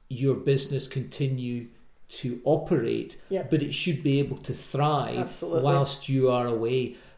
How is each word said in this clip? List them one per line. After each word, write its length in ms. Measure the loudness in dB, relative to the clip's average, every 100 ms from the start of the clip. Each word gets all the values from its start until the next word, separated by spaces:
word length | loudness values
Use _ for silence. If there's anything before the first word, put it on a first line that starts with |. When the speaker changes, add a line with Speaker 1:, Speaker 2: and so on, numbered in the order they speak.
| -10
Speaker 1:
your 260 | -2 0 2
business 520 | 2 2 0 -4 -4
continue 800 | -6 -6 -2 -2 -2 -2 -4 -8 -16 -20 -20 -16
to 300 | -8 -6 -2
operate, 720 | 2 2 2 2 2 -2 -4 -10 -4
Speaker 2:
Yeah. 140 | -4 2
Speaker 1:
but 120 | 2
it 100 | 2
should 300 | -2 -2 0
be 160 | 2 2
able 180 | 0 -4
to 160 | -8
thrive 640 | -8 -4 0 2 2 0 -2
Speaker 2:
Absolutely. 460 | -4 -4 -2 2
Speaker 1:
whilst 460 | 4 4 2 -2 0
you 200 | 4 4
are 180 | 4 2
away. 480 | 0 2 0 0 -6 -20